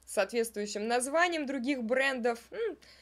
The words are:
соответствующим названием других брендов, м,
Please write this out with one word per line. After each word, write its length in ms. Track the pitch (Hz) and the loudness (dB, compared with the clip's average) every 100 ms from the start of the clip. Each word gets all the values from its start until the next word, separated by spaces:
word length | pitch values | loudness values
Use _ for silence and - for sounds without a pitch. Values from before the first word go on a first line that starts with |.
| - | -4
соответствующим 840 | 214 196 233 226 208 208 202 220 | 0 0 0 -2 -4 -6 -4 0
названием 600 | 247 262 320 359 330 269 | 0 2 2 2 2 -2
других 360 | 269 240 269 | -2 -2 -2
брендов, 560 | 220 254 269 262 240 233 - | 0 2 2 2 0 -2 -8
м, 280 | 392 453 311 - - | -4 -4 -6 -14 -20